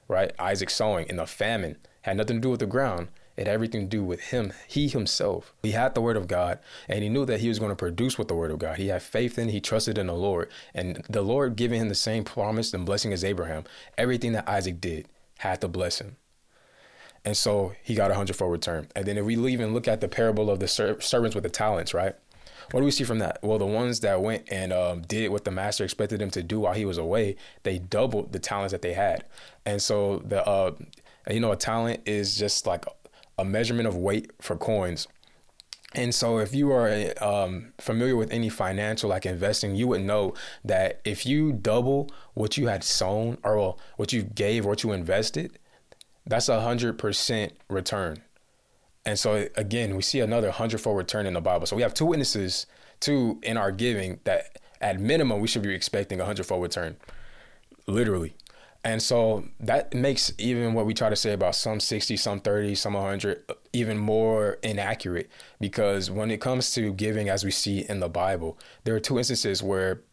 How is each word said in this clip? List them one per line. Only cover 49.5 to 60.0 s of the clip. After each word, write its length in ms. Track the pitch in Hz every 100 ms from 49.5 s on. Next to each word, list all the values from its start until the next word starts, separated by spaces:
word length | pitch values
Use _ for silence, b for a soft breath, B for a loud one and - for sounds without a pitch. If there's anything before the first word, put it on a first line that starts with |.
| -
again, 400 | 101 113 110 95
we 60 |
see 180 | - 139
another 320 | 110 117 104
hundredfold 440 | - 113 110 113 101
return 300 | 90 107 98
in 80 |
the 60 | 87
Bible. 260 | 85 87 82
So 80 |
we 80 | 104
have 100 | 117
two 140 | - 156
witnesses, 600 | 160 131 107 92 - - B B B
two 400 | 143 143 117 -
in 140 | 110 113
our 160 | 98
giving, 480 | 95 120 107 92 92
that 380 | - 87 - - b b
at 200 | 104 95
minimum, 400 | 104 160 135 104
we 80 | 110
should 140 | 117
be 120 | 101
expecting 460 | 95 - 101 98 92
a 40 |
hundredfold 380 | 92 98 90 90
return, 360 | 87 90 82 - B B B B B B B - -
literally. 480 | 101 113 92 80 - - B B B 117
And 160 | 113
so 420 | - 120 113 107 - -
that 340 | 110 135 -
makes 360 | 123